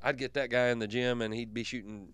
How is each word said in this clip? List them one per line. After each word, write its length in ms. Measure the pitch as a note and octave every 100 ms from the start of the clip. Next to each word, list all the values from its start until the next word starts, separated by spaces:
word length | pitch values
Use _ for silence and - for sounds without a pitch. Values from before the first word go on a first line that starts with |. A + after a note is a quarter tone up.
I'd 160 | B2+ C3
get 160 | C3 C#3+
that 140 | B2+
guy 180 | B2 B2
in 120 | A#2
the 80 | G#2
gym 340 | A#2+ B2 A#2+
and 120 | A2
he'd 200 | A2 A2+
be 100 | A2+ A2+
shooting, 420 | B2+ G2+ G#2+ F2